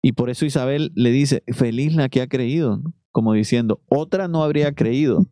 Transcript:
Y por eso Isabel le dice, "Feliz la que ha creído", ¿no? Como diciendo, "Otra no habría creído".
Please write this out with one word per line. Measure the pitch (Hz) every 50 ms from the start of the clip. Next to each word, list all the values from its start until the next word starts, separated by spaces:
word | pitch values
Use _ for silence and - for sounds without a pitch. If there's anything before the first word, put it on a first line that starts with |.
Y | - 131
por | 120 - 123 123
eso | 127 - 156
Isabel | 151 135 147 127 131 139 147 156 - -
le | 104 120 120
dice, | 120 135 143 139 143 - _ -
"Feliz | 123 - 131 117 113 120 139 156 160
la | 160 143 131
que | - 131
ha | 127 127
creído", | - 127 123 117 139 165 160 123 101 -
¿no? | 131 165 - _ _ _
Como | _ - 113 110
diciendo, | 110 107 107 - - 120 117 110 107 - _ _
"Otra | - 143 156 - - 190 190 175
no | 165 160
habría | 156 151 147 147 147 143 143
creído". | - - 113 117 135 156 135 107 82 185 -